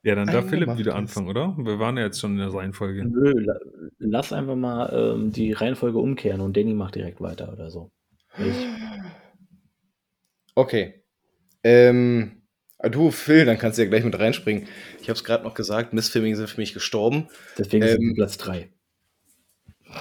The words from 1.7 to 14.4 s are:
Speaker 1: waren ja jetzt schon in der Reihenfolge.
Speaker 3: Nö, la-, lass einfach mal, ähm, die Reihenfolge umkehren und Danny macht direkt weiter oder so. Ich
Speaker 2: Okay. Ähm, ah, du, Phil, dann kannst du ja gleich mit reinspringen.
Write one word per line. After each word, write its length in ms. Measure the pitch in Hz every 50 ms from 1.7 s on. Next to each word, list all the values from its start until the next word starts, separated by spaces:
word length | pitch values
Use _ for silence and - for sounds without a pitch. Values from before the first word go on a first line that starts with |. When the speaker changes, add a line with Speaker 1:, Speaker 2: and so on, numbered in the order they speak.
| 104
Speaker 1:
waren 180 | 104 110 113 131
ja 60 | 127 113
jetzt 160 | 104 101 -
schon 120 | - 104
in 60 | 101
der 160 | 101 98 98 92
Reihenfolge. 520 | 98 92 95 98 - 101 98 95 98 98
Speaker 3:
Nö, 280 | 120 117 123 139 143 139 113
la-, 200 | 107 104 98 - - - - - 82 - _ _
lass 340 | - 110 107 123 - - -
einfach 220 | - 135 135 135
mal, 580 | 127 127 123 120 120 123 - 123 120 113 113 -
ähm, 160 | 110 107 110
die 200 | 107 117 113 110
Reihenfolge 480 | 107 - 110 120 131 - - 120 113 120
umkehren 420 | 120 135 135 131 - 104 95 95
und 160 | 98 98 98
Danny 160 | 101 107 113 107
macht 220 | 104 98 98 -
direkt 260 | 98 92 87 - -
weiter 320 | 87 87 82 - - - -
oder 160 | - 80 80
so. 220 | 85 85 87 - _ _ _ _ _ _ _ _ -
Ich 300 | - 214 233 247 254 247 240 226 220 220 220 208 202 190 175 165 - - _ _ _ _ _ _ _ _ _ _ _ _ _ _ _ _ _ _ _ _ _ _ _ _ _ _
Speaker 2:
Okay. 480 | - 131 127 120 110 92 90 - _ _ _ _ _ _ _ _ _ _ _ _ _ -
Ähm, 760 | 117 120 123 123 123 123 123 123 123 120 117 110 104 - _ _ _ _ _ _ _ _ _
ah, 100 | - 113
du, 220 | 113 139 165 156
Phil, 340 | - - - - 151 160 156
dann 140 | 120 113 107
kannst 180 | - 113 107
du 60 | 117 113
ja 60 | 95
gleich 140 | 104 110 117
mit 140 | 117 98
reinspringen. 500 | 90 107 113 113 -